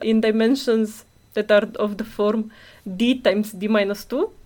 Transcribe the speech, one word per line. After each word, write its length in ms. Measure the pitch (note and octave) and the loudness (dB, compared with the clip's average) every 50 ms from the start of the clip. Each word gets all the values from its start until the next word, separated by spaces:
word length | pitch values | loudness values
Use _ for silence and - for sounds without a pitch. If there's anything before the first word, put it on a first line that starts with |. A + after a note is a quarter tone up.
| - | 0
in 180 | A3 A3 A3 | 2 2 2
dimensions 840 | A3 A3 G#3+ A3+ A3 A3+ C#4 C4+ - - A3+ A3+ A3 G#3+ - - - _ _ _ _ _ - | 4 2 2 2 2 2 2 0 0 0 0 0 0 -2 -4 -10 -20 _ _ _ _ _ -6
that 180 | G#3+ G#3 G#3+ G#3+ | -4 0 4 4
are 160 | G#3 G#3 G#3 - | 4 4 2 -2
of 200 | - G#3+ G#3 G#3 F#3+ | -4 -4 -4 -4 -6
the 60 | A3 | -8
form 460 | - - - G#3 G#3 G#3+ A3+ G#3+ G#3+ - - - - - - - G3+ F#3+ | -8 -4 -2 0 0 0 -2 -4 -6 -10 -20 -20 -20 -20 -16 -14 -10 -4
d 240 | F#3 A#3 A#3+ C4 C4 | 0 2 2 2 2
times 320 | - G#3+ F#3+ G#3 G#3+ G#3+ - | 2 0 2 2 0 -4 -6
d 160 | F#3 G3 G#3+ | -6 -2 0
minus 360 | A3 G#3+ G3+ G3 G3+ G#3 - | 0 2 0 0 -4 -6 -8
two, 280 | - A#3+ C4+ F#4 A4+ - - - | -6 -4 -4 -4 -4 -6 -10 -14